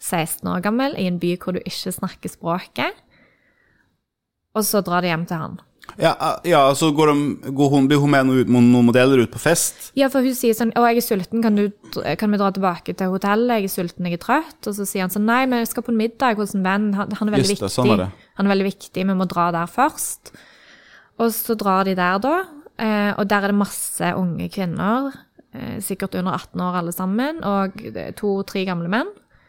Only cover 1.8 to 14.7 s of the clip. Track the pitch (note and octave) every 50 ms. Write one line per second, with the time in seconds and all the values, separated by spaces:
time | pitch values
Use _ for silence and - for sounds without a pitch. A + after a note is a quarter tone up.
1.8 | - F3+ F#3 - G3 F#3 - _ - - - _ - E3+ F3 F#3 - - _ -
2.8 | C4+ F4+ A4 _ _ _ _ _ _ _ _ _ _ _ _ _ _ _ _ _
3.8 | _ _ _ _ _ _ _ _ _ _ _ _ _ _ - G#3+ G#3 - - G3+
4.8 | F#3+ F3 F3 F3+ F3 F3 E3 D#3+ F3 - F3 D#3+ D3+ - - - _ _ _ _
5.8 | - - - - - E3 - - D3 D#3+ - - - F3 E3+ D3 C#3 C3+ C#3 -
6.8 | D#3+ D#3+ D3 D3+ D#3 D3+ D3 C#3+ D3 C3+ - - - C3+ C3+ C3+ D3 C3+ C#3+ C#3
7.8 | C3+ C3+ D3 C#3+ C#3+ D3 C#3 C3+ C3 C3 C3 B2+ A#2+ - A#2+ B2 A#2+ A#2+ B2 B2
8.8 | A#2+ A#2+ A#2 B2 B2+ C3+ C#3 B2+ A2+ - - - - D3 E3+ - - - - -
9.8 | - - - C4+ C#4 C4 C4+ C4+ B3 C4 B3 B3+ - A#3 A3 A#3 A#3+ A3+ - A#3+
10.8 | A#3+ A#3 A#3 A#3+ A#3 - A3+ F#3+ F3+ - A3 A#3 A3+ A3 G#3 G3+ G#3 G3+ G#3 _
11.8 | _ - - - - B2+ D3 - G#3+ G#3 G#3 G3 G3+ G3 F#3+ G3 F#3+ F#3 F3 -
12.8 | - - F3 - F#3+ F#3 F#3 F#3+ - G3+ G#3 A3 A#3+ B3 A#3 G#3+ F#3+ F#3+ - -
13.8 | F3 E3+ - - F3 F3 F3 E3+ - - B3 D#4 D#4+ D#4 - _ - G#3+